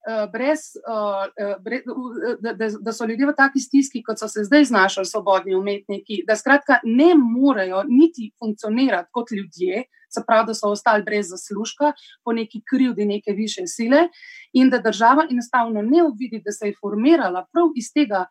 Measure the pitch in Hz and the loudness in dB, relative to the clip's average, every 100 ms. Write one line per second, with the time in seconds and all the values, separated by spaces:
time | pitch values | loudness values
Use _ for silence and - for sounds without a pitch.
0 | - 220 208 226 269 311 - - - 220 | -6 -6 -6 -4 -2 -2 -6 -18 -8 -4
1 | 208 196 196 - 202 196 190 247 247 233 | -4 -4 -6 -6 -6 -6 -6 -8 -8 -10
2 | 247 233 240 233 226 208 220 214 208 220 | -10 -6 -6 -6 -8 -6 -6 -6 -8 -6
3 | 226 226 285 294 269 269 - 277 269 240 | -6 0 0 2 2 0 2 2 2 -4
4 | - 214 220 214 202 294 269 220 190 202 | -8 -8 -6 -6 2 4 6 4 2 0
5 | 190 220 196 190 180 190 202 202 202 202 | -4 -4 0 0 2 -2 -2 -6 -8 -12
6 | - 202 - 214 262 277 - 254 226 240 | -8 -8 -2 -2 2 2 4 0 2 4
7 | 330 330 240 240 277 233 185 185 240 247 | 6 6 4 2 2 2 -2 -2 2 4
8 | 330 254 214 _ 220 208 214 226 269 190 | 4 2 -16 _ -8 -6 -4 0 0 0
9 | 175 240 233 202 185 165 180 196 254 _ | -4 -8 -6 -8 -10 -6 -4 -4 -8 _
10 | _ 220 214 226 226 214 208 208 240 214 | _ -10 0 2 2 -2 -4 0 0 0
11 | 202 208 185 185 - 202 226 - 294 285 | 0 -4 -6 -12 -10 -8 -8 -2 -2 -2
12 | - _ - 226 220 214 - 262 254 190 | -18 _ -6 -4 -6 -12 -4 0 0 0
13 | 208 202 214 196 220 - 180 - 226 285 | -2 -2 -4 -4 -6 -6 -10 -6 2 2
14 | 339 _ - - - 254 262 247 214 196 | 2 _ -20 -20 -2 4 4 4 -2 2
15 | 226 277 320 247 240 254 233 214 214 320 | 4 4 2 -2 -2 -2 0 -2 2 4
16 | 330 214 240 226 190 208 208 202 202 208 | 4 0 -10 -8 -10 -6 -6 -6 -6 0
17 | 262 330 202 254 370 339 339 294 214 302 | 4 4 2 -4 -4 0 0 0 -4 -2
18 | 269 196 180 | 0 0 -4